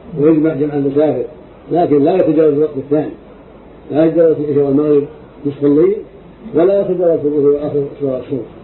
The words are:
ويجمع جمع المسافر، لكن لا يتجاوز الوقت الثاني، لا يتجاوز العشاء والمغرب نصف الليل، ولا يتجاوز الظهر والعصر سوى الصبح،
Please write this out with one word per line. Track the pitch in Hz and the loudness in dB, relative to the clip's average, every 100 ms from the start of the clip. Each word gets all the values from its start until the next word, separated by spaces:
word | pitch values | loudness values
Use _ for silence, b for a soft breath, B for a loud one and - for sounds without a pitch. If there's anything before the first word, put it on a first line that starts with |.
| - 151 | -14 0
ويجمع | 151 151 160 | 2 2 0
جمع | 135 147 | -2 -4
المسافر، | 147 139 139 151 127 - - - - 139 | -2 -2 0 0 -2 -6 -12 -20 -20 -4
لكن | 160 156 147 | -2 2 2
لا | 151 185 | 2 2
يتجاوز | 160 151 156 | 2 2 2
الوقت | 143 151 135 | 2 -2 -4
الثاني، | - 151 139 - - - - - - - - | -4 -4 -4 -12 -20 -20 -20 -20 -20 -20 -6
لا | 139 | 0
يتجاوز | 160 160 165 147 | 0 2 2 2
العشاء | 147 139 | 0 0
والمغرب | 139 139 151 143 143 - - - 143 | 2 2 2 0 0 -14 -20 -10 -10
نصف | 139 | -2
الليل، | 143 147 185 214 - - - - 113 | 2 4 2 0 -8 -20 -20 -20 -4
ولا | 143 185 202 | 0 2 2
يتجاوز | 185 175 175 151 | 0 0 0 0
الظهر | 147 147 143 | -2 0 0
والعصر | 143 147 143 139 - | 0 -2 -4 -6 -6
سوى | 139 127 | -6 -6
الصبح، | - 131 110 - | -6 -8 -10 -14